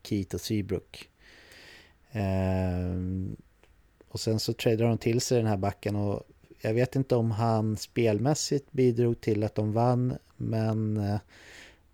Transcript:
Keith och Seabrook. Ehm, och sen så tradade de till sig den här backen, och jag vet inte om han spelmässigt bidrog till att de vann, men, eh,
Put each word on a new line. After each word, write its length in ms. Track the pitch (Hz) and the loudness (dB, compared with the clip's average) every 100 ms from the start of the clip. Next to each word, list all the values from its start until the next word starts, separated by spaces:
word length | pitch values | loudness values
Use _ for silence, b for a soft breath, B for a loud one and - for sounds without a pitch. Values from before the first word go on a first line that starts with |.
Keith 320 | - 104 95 | -6 -4 -4
och 60 | 90 | -6
Seabrook. 680 | - 107 98 95 - - - _ B B B B B B B B _ | -4 -4 -2 -4 -6 -20 -20 _ B B B B B B B B _
Ehm, 1200 | 110 98 95 92 95 92 90 90 90 90 92 92 - - _ _ _ _ _ - | -4 0 0 0 0 0 -2 -2 -2 -4 -4 -6 -10 -16 _ _ _ _ _ -14
och 120 | - | -6
sen 180 | - 110 | -2 -2
så 120 | - | -2
tradade 320 | - 127 110 117 | 0 0 2 2
de 100 | 113 | 2
till 220 | 120 117 | 0 0
sig 180 | - 123 | 2 2
den 80 | 110 | 2
här 100 | 98 | 0
backen, 400 | 98 - 104 104 | -2 -4 -4 -2
och 260 | 104 104 - - - - | -2 -4 -8 -20 -20 -8
jag 140 | 110 | -2
vet 220 | 113 123 135 | 0 0 0
inte 200 | 135 123 | 0 2
om 140 | 113 | 2
han 460 | 107 117 110 110 107 | 0 2 2 0 -2
spelmässigt 960 | - - 113 107 123 151 - 143 - | -4 0 2 2 2 0 0 -4 -4
bidrog 480 | 131 127 117 120 117 | 2 2 4 0 0
till 240 | - 104 | 0 0
att 100 | 107 | 0
de 180 | - 107 | 0 0
vann, 460 | 110 120 123 127 - _ - | 2 2 2 0 -2 _ -8
men, 600 | 113 113 110 110 107 107 | -4 0 0 0 0 0
eh, 220 | 101 104 - B B B B B _ | 0 -2 -6 B B B B B _